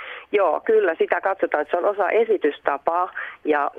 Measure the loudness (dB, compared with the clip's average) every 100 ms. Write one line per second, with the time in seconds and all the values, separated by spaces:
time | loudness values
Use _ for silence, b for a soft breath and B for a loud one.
0 | B B B 2 2 2 2 2 2 2
1 | 0 0 0 0 0 0 -2 0 0 0
2 | 0 2 2 2 0 -2 -4 -2 -2 -2
3 | -2 -6 B B -2 0 -2